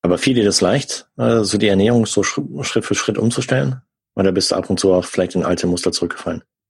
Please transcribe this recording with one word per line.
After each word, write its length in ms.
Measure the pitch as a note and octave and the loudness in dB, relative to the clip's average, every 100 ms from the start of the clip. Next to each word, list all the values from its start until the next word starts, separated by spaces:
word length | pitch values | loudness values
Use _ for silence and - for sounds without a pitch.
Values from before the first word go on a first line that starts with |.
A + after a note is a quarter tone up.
Aber 140 | F2 F2 | 0 2
fiel 180 | C3+ | 2
dir 100 | A#2+ | 4
das 160 | G2+ F#2+ | 2 2
leicht, 480 | F#2 C#3 - - - - | 2 0 -2 -10 -12 -2
äh, 260 | A#2+ A#2 | 2 2
so 160 | G2+ G#2 | 2 2
die 80 | G#2+ | 2
Ernährung 400 | F#2+ G#2+ A#2+ A2 | 4 4 2 2
so 160 | - | 0
Schri-, 400 | G2 - - C#3 | -2 -4 -8 -8
Schritt 220 | - A#2 | -2 -2
für 100 | - | -2
Schritt 240 | G#2 - G#2 | -4 -2 0
umzustellen? 640 | A2+ B2 - C3 C#3 C3 _ _ _ | 0 -2 -2 0 0 -4 _ _ _
Oder 160 | - F#2+ | 0 2
bist 220 | F#2 - | 2 0
du 20 | |
ab 160 | F#2 - | -2 -2
und 80 | F#2+ | 0
zu 140 | G2 | 2
auch 120 | F2+ | 2
vielleicht 300 | F2+ - F2+ | 0 -2 -2
in 100 | F#2 | -2
alte 220 | E2+ F2 F2+ | -2 0 0
Muster 240 | F2 F2+ | 0 -2
zurückgefallen? 540 | - F2 - F2 D#2+ _ _ | -2 -6 -6 -8 -10 _ _